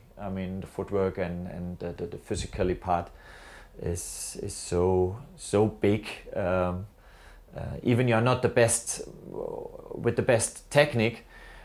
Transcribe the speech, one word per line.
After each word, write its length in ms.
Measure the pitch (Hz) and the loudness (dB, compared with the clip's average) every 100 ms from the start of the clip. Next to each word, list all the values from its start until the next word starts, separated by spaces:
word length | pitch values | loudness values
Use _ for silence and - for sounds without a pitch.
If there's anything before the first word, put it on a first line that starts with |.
| - - | -16 -12
I 100 | 101 | -8
mean, 320 | 95 92 95 | -6 -6 -6
the 60 | 90 | -8
footwork 500 | - 95 98 95 92 | -8 -2 0 0 0
and, 300 | 87 87 90 | -4 -6 -8
and 300 | 87 87 87 | -8 -8 -8
the, 120 | 87 | -8
the, 140 | 85 87 | -8 -8
the 100 | 82 | -10
physically 560 | - 98 - - 92 | -6 -6 -6 -2 -2
part 360 | 90 87 87 87 - - - - - - - | -2 0 -2 -2 -12 -20 -20 -20 -20 -20 -8
is, 560 | - 87 - - - - | -6 -4 -6 -10 -10 -8
is 120 | 101 - | -10 -10
so, 640 | - 87 90 92 92 104 - - | -2 2 4 4 2 -2 -14 -16
so 320 | - 101 107 | 0 2 2
big. 400 | - 101 107 - - - - | 2 2 2 -2 -12 -8 -4
Um, 520 | 90 92 90 90 101 - - - - - - - | 0 2 0 -2 -8 -16 -20 -20 -20 -20 -16 -10
uh, 60 | - - | -8 -2
even 240 | - 120 127 | 2 4 6
you're 140 | 113 | 6
not 200 | 120 123 | 6 4
the 80 | 117 | 4
best, 520 | - 113 - - - | 6 4 4 -2 -8
uh, 400 | - - - 50 50 - - - - | -10 -14 -12 -10 -8 -8 -12 -14 -12
with 220 | - 117 117 | -4 0 2
the 60 | |
best 480 | - 113 - - - | 4 4 2 -6 2
technique, 540 | 143 147 120 110 - - - - - | 4 6 4 2 0 -12 -20 -20 -20